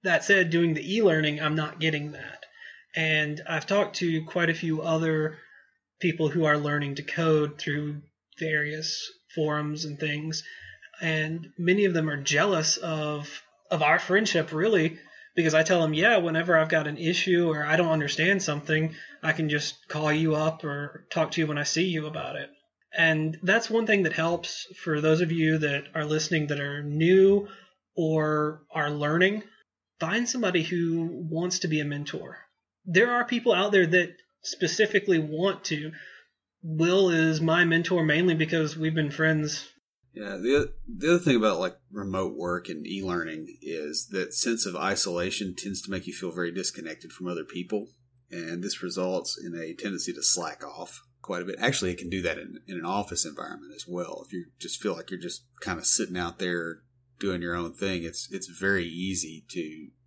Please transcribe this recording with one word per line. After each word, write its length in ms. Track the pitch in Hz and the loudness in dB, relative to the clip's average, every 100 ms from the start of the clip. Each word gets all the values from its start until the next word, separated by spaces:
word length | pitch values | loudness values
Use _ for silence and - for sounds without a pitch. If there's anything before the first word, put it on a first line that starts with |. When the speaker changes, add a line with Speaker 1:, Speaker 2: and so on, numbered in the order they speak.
Speaker 1:
That 220 | 196 170 | 2 2
said, 260 | - 202 170 | 4 4 6
doing 240 | 170 170 | 4 4
the 220 | 156 - 208 | 2 -2 4
e-learning, 440 | 208 156 151 147 | 4 6 2 0
I'm 160 | 156 156 | 0 0
not 240 | 151 - | -2 -2
getting 320 | 160 151 147 | -2 0 -6
that. 320 | 151 - - - - - - _ | -10 -14 -16 -20 -20 -20 -20 _
And 480 | - 160 156 151 151 - | -4 0 2 0 -4 -4
I've 180 | 160 - | -6 0
talked 300 | 202 208 - | 0 0 0
to 280 | 175 160 | 0 0
quite 260 | 160 180 170 | -2 0 0
a 40 | |
few 280 | 165 165 156 | 0 -2 -2
other 560 | 165 160 160 156 156 156 - - _ _ _ _ | 0 0 2 0 0 -6 -20 -20 _ _ _ _
people 280 | 175 165 156 | -2 2 0
who 160 | 160 | 2
are 140 | 156 147 | 2 2
learning 380 | 147 147 143 139 | 2 0 -2 -4
to 60 | |
code 560 | 143 - 165 156 147 147 | -6 0 4 4 2 -2
through 440 | - 147 147 147 - _ _ - | -4 -4 -4 -8 -12 _ _ -8
various 720 | 160 156 147 156 160 - - - _ | -2 -2 -2 -4 -6 -6 -10 -16 _
forums 500 | - 151 151 151 151 | -2 0 0 -2 -4
and 140 | 160 143 | -8 -6
things, 440 | 156 147 160 156 - - - - - - | -4 -4 -4 -8 -10 -18 -20 -20 -20 -6
and 460 | 165 156 156 165 165 - | -2 0 -2 -4 -8 -2
many 260 | 175 196 | 2 4
of 100 | 196 | 4
them 140 | 170 156 | 2 0
are 140 | 143 | -2
jealous 540 | 139 143 202 180 160 - | 0 2 4 2 0 -2
of, 640 | 165 160 151 151 151 - _ _ _ | -2 -4 -2 -4 -8 -14 _ _ _
of 120 | 170 | 0
our 160 | 151 165 | 4 2
friendship, 540 | - 190 220 170 156 | 4 2 4 0 0
really, 460 | 156 202 208 160 160 - - - | 0 2 4 2 -2 -20 -20 -6
because 180 | - 160 | 0 4
I 100 | 156 | 4
tell 200 | 160 180 | 4 4
them, 100 | 156 | 4
"Yeah, 260 | 156 208 233 | 4 4 6
whenever 380 | 165 160 170 165 | 4 0 4 4
I've 140 | 160 | 6
got 160 | 160 147 | 2 0
an 100 | 151 | -2
issue 540 | 165 175 - 175 170 | 0 0 2 4 4
or 140 | 151 | 0
I 120 | 147 160 | 2 2
don't 140 | 170 | 4
understand 520 | 160 143 - 170 196 | 2 0 0 2 2
something, 520 | 185 147 143 156 160 160 - - | 0 -4 0 0 0 -4 -18 -6
I 100 | 160 | -4
can 180 | 156 156 | 0 0
just 260 | 147 147 - _ | 0 -2 -8 _
call 220 | 151 156 | -2 2
you 240 | 151 160 | 2 4
up 300 | 151 156 156 | 2 0 -2
or 420 | 151 143 147 - - | -6 -6 -8 -12 -6
talk 220 | - 156 | -2 0
to 80 | - | 0
you 60 | 156 | 0
when 120 | 147 | 0
I 60 | |
see 200 | 143 160 | -2 0
you 220 | 185 160 151 | 0 0 -4
about 300 | - - - | -8 -8 -8
it." 120 | - _ _ _ _ - | -12 _ _ _ _ 2
And 400 | 165 156 156 160 | 4 4 0 -2
that's 260 | 185 220 226 | 2 2 2
one 180 | 226 220 | 0 2
thing 180 | 208 | 2
that 100 | 170 | 2
helps 520 | - 165 170 - - - 185 | 2 0 0 -4 -12 -14 -10
for 200 | 170 151 | -4 0
those 180 | 156 160 | 4 4
of 120 | 170 | 2
you 260 | 165 160 160 | 2 2 2
that 260 | 151 143 143 | 0 -2 -4
are 120 | 165 151 | -6 -2
listening 400 | 156 156 165 147 | -2 0 0 0
that 140 | 143 | -2
are 220 | 143 147 | -4 -6
new 680 | 147 147 165 190 190 196 202 - _ _ _ | -4 2 6 8 8 6 2 -14 _ _ _
or 680 | - 160 156 151 151 151 156 _ | -2 2 2 2 2 0 -4 _
are 200 | 160 147 | -4 -2
learning. 520 | 147 147 160 185 208 - _ _ _ _ _ | 0 2 4 4 2 -8 _ _ _ _ _
Find 260 | 165 214 240 | -2 0 -2
somebody 360 | 254 208 175 | 0 0 2
who 640 | 160 180 170 165 165 175 165 | 0 0 0 0 -2 -4 -4
wants 280 | 160 180 180 | -2 -2 -2
to 80 | 170 | -2
be 120 | 156 | -2
a 40 | |
mentor. 540 | 147 143 147 - - - - _ _ _ - | -2 -6 -6 -8 -10 -16 -20 _ _ _ 0
There 240 | 170 240 | 4 4
are 160 | 240 240 | 2 0
people 260 | 240 240 | 0 4
out 200 | 180 208 | 4 4
there 140 | 202 170 | 4 6
that 300 | 180 170 - _ _ | 4 2 -6 _ _
specifically 760 | - - 165 - 214 202 202 170 | -12 -2 -2 2 2 2 4 2
want 460 | 151 156 190 185 | 2 0 -2 -2
to. 280 | - 151 156 160 - - _ _ _ _ | -6 -6 -6 -12 -18 -20 _ _ _ _
Will 480 | 165 156 170 185 185 | -8 0 2 4 4
is 300 | 165 160 160 | 4 4 2
my 240 | 160 165 | 2 4
mentor 400 | 170 165 170 180 | 4 4 2 2
mainly 300 | 156 151 180 | 4 4 4
because 420 | 160 160 165 156 156 | 2 2 0 0 -2
we've 180 | 156 | -2
been 160 | 160 147 | 0 -2
friends. 580 | 139 160 156 151 - - _ _ _ _ | 0 2 2 0 -6 -10 _ _ _ _
Speaker 2:
Yeah, 240 | - 101 98 | -12 -10 -4
the, 360 | 107 143 - - - | 2 2 2 -6 -12
the 240 | 110 147 | -4 2
other 80 | 175 | 4
thing 180 | 170 123 | 6 4
about, 240 | 107 92 | 4 2
like, 160 | 92 - _ | -2 -6 _
remote 440 | 101 98 95 95 58 | -10 -4 -2 -2 -4
work 320 | 87 87 92 | -4 -4 -4
and 180 | 80 76 | -10 -8
e-learning 720 | 98 95 85 82 80 78 - | -6 -4 -4 -4 -8 -12 -14
is 480 | 73 80 76 76 - | -8 -8 -6 -6 -4
that 200 | 98 90 | -4 -4
sense 320 | - 117 113 | -2 0 0
of 100 | 98 | -2
isolation 800 | 90 95 98 98 87 90 95 98 | -2 -2 0 0 -2 -2 -4 -6
tends 280 | 90 95 95 | -8 -8 -8
to 80 | - | -6
make 160 | 95 90 | -8 -8
you 60 | |
feel 200 | 82 90 | -10 -8
very 180 | 82 85 | -4 -6
disconnected 600 | 87 87 - 80 78 80 | -4 -6 -8 -12 -14 -16
from 160 | - 90 | -12 -8
other 160 | 85 | -8
people, 440 | 76 87 90 107 104 _ _ _ _ | -8 -10 -6 -6 -6 _ _ _ _
and 320 | 87 82 87 | -14 -10 -8
this 200 | 98 - | -6 -6
results 560 | 92 90 92 92 - - | -6 -4 -2 -2 -4 -8
in 160 | 87 | -10
a 200 | 82 80 | -10 -10
tendency 380 | 82 104 92 - | -8 -8 -6 -8
to 100 | 85 | -2
slack 420 | - - 82 71 | 0 0 -4 -10
off 380 | 71 73 82 - _ _ | -14 -14 -14 -16 _ _
quite 220 | - 90 | -8 -8
a 20 | |
bit. 120 | 90 95 | -6 -2
Actually, 320 | 117 - 92 | 0 0 -2
it 80 | 87 | -4
can 100 | 87 | -6
do 140 | 95 | -4
that 160 | 87 78 | -2 -4
in, 220 | - - - | -10 -18 -12
in 120 | 90 | -8
an 80 | 85 | -4
office 400 | 98 104 82 80 | -4 -2 -4 -4
environment 460 | 73 76 71 - | -6 -12 -12 -18
as 100 | - - | -18 -10
well. 360 | 87 87 - - | -8 -8 -12 -12
If 60 | |
you 140 | 90 85 _ | -12 -14 _
just 220 | - - | -10 -6
feel 140 | 104 82 | -4 -6
like 140 | - | -8
you're 100 | 90 | -10
just 240 | 85 - _ _ | -10 -12 _ _
kinda 220 | - 87 | -8 -2
sitting 320 | - - 95 90 | 0 0 0 -4
out 220 | 85 85 | -4 -4
there 400 | 90 87 82 82 _ _ _ _ | -4 -2 -4 -10 _ _ _ _
doing 220 | 101 90 | -4 -2
your 120 | 87 | -4
own 200 | 87 85 | -4 -6
thing, 300 | - 98 90 | -4 -4 -4
it's, 240 | 82 - - | -6 -8 -8
it's 180 | 95 - | -10 -10
very 380 | 87 95 98 87 | -4 0 0 -2
easy 580 | 82 92 92 78 80 _ | -4 -4 -4 -6 -10 _
to 380 | 92 78 78 73 _ | -8 -8 -10 -18 _